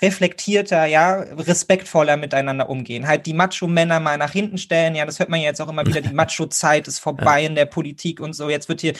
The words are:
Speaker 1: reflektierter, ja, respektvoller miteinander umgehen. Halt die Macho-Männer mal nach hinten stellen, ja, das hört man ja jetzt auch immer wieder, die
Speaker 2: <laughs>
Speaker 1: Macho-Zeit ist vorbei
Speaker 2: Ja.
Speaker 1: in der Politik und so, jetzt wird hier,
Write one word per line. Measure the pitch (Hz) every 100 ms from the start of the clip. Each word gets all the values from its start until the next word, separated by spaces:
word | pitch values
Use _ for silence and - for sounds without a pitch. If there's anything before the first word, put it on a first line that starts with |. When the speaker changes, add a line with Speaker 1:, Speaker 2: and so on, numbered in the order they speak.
Speaker 1:
reflektierter, | 190 190 180 - - 202 196 170 160
ja, | 156 170 190
respektvoller | - 147 160 175 - 185 - 165 151 147
miteinander | 147 139 139 135 131
umgehen. | 135 117 120 139
Halt | 151 156
die |
Macho-Männer | 160 190 - 175 170 165 165
mal | 160 147
nach | 147
hinten | 185 208 190
stellen, | - 165 165 156
ja, | 151
das | 156
hört | 165
man | 165
ja | 151
jetzt | 147
auch | 156
immer | 156 147
wieder, | 156
die | 139
Speaker 2:
<laughs> |
Speaker 1:
Macho-Zeit | 143 160 - 156 - 160 151 156
ist | -
vorbei | - 139 156 147
Speaker 2:
Ja. | 156
Speaker 1:
in | 156
der | 143
Politik | 170 151 151 175 160
und | 151
so, | 156 147
jetzt | 147 -
wird | 160
hier, | 160 151